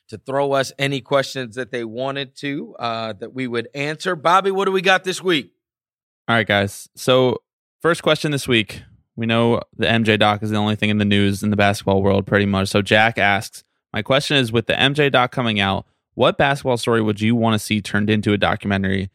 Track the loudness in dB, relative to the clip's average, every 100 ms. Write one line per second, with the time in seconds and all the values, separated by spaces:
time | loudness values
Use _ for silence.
0 | _ -16 -6 -4 0 0 -2 -4 -4 -4
1 | -2 0 0 -6 -10 -10 -8 -8 -8 -6
2 | -6 -6 -10 -10 -8 -8 -10 -8 -6 -6
3 | -8 -10 -12 -8 -6 -6 -6 -8 -8 -6
4 | -6 -2 2 2 2 -2 0 0 2 0
5 | 0 -4 -2 -2 -2 _ _ _ _ _
6 | _ _ 0 0 2 2 0 -6 -18 -4
7 | 2 4 4 0 -8 _ _ _ -2 0
8 | 0 0 0 -4 2 2 2 -6 -20 _
9 | _ -6 -2 2 2 0 -4 -4 0 2
10 | 2 4 2 0 -2 -2 0 0 0 0
11 | 2 4 2 0 -2 2 2 2 0 0
12 | 2 0 2 0 2 0 0 0 2 4
13 | 4 2 2 0 -4 -16 -20 _ _ -8
14 | -2 -2 0 0 0 0 0 0 0 2
15 | 2 2 0 -2 -2 0 0 -2 -6 _
16 | _ 0 0 2 0 0 -2 -2 0 0
17 | 0 0 0 2 2 0 -2 -4 -2 -2
18 | 0 0 0 0 0 0 -2 -2 -2 -4
19 | -6